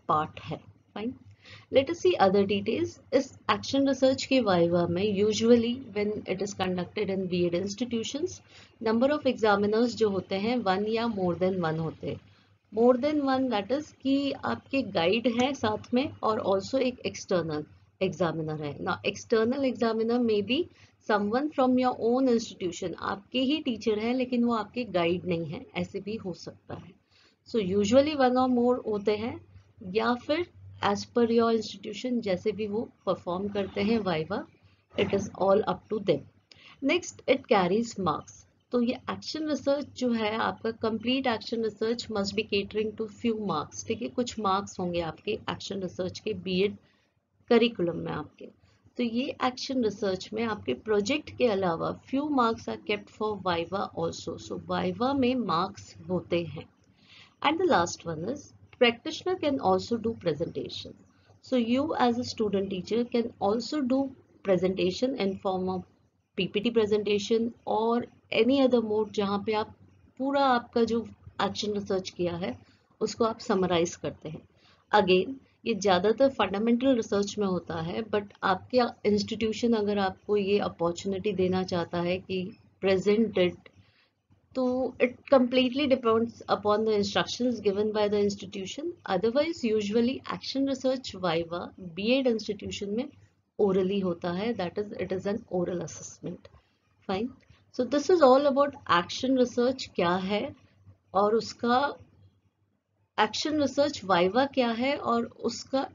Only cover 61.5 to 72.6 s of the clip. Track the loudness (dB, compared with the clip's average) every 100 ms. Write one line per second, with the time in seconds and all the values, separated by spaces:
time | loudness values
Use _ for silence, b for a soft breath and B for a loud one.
61.5 | 0 2 2 0 2 2 2 -4 -2 0
62.5 | 0 -2 -4 -2 -2 0 0 -2 -2 0
63.5 | 0 -2 -4 0 0 -2 -6 _ _ 0
64.5 | 2 2 2 0 0 -2 0 -2 -2 -2
65.5 | -2 -2 -4 -8 _ _ _ _ -4 -2
66.5 | 0 0 2 2 2 2 0 2 0 0
67.5 | -6 -2 0 2 0 -2 -14 -4 2 4
68.5 | 6 6 4 2 0 -2 -2 -2 -2 -2
69.5 | -2 -4 -10 -20 _ _ -6 -2 2 4
70.5 | 2 0 0 2 0 -4 -14 -16 -4 -4
71.5 | -2 -4 -4 -2 -4 -4 -4 -4 -4 -8
72.5 | -10